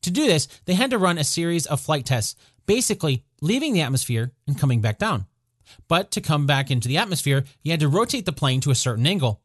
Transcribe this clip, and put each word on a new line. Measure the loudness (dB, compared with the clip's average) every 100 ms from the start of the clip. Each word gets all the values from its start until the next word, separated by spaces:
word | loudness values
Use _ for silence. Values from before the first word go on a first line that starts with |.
To | -2
do | 0 2
this, | 2 0 -10 -2
they |
had | 0 2
to | 2
run | 2 0
a |
series | -2 -2 0 -2 -2
of | -4
flight | -2 -4 0
tests, | -2 -2 -10 _ _ -2
basically | 0 0 -2 0 -2 -4 _
leaving | -2 0 0
the | 0
atmosphere | 0 -2 0 -2 -4 _ -6
and | 0
coming | 2 2
back | 0 0
down. | -2 -2 -6 _ _ _ _ -20 0
But | 0 0
to | -8
come | 0 0 2
back | 0 2
into | -2 0
the | 0
atmosphere, | 0 -2 0 0 -2 _
you | -4
had | 0
to | 2
rotate | 2 0 -2 -4
the |
plane | -2 0 0
to | 2
a | 0
certain | 0 0 0
angle. | 2 0 -2